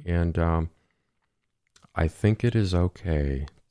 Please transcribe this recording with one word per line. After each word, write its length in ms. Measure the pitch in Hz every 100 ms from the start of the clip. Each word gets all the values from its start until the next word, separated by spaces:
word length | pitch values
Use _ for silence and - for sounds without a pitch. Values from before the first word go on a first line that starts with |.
| 90
And, 320 | 85 85 82
um, 300 | 82 82 82 - _ _ _ _ _ _ _ _ _ _ - -
I 120 | 82
think 360 | - 104 110
it 120 | 120 113
is 180 | 95 87
okay 720 | 90 - 87 76 71 67 71 - _